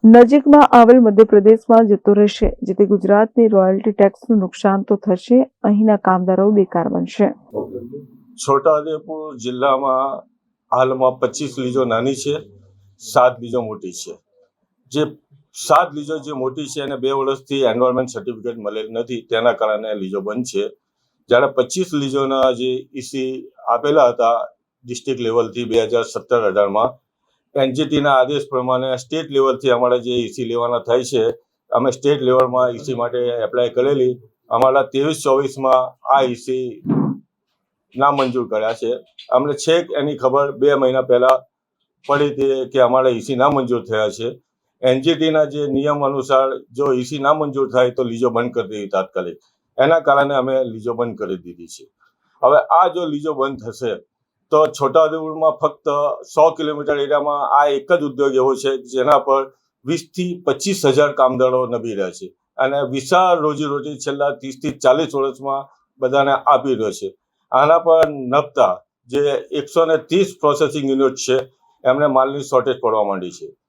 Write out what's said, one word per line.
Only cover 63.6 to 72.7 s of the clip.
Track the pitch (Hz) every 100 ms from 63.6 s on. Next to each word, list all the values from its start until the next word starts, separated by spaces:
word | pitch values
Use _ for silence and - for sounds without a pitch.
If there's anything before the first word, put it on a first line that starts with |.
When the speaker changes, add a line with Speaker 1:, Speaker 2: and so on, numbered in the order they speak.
| 151 143 139 147
Speaker 2:
છેલ્લા | - 139 143
ત્રીસથી | 143 135 131 151
ચાલીસ | - 139 139 160 143
વર્ષમાં | 135 131 139 135 135 _ _ _
બધાને | 131 139 139
આપી | 135 - 139 135 117
રહ્યો | 107
છે. | 92 98 - _ _ _
આના | 127 147 165
પર | 165 160 160
નભતા | 143 127 139 147 - 101 90 _ _ 120
જે | 131 143 131 -
એકસો | 147 143 165 160
ને | 160
ત્રીસ | - 175 196 -
પ્રોસેસિંગ | 151 147 151 147 135
યુનિટ | 135 135
છે, | 131 - 131 131 _ _ _
એમને | 131 135 147
માલની | 131 135 143
શોર્ટેજ | 135 135 127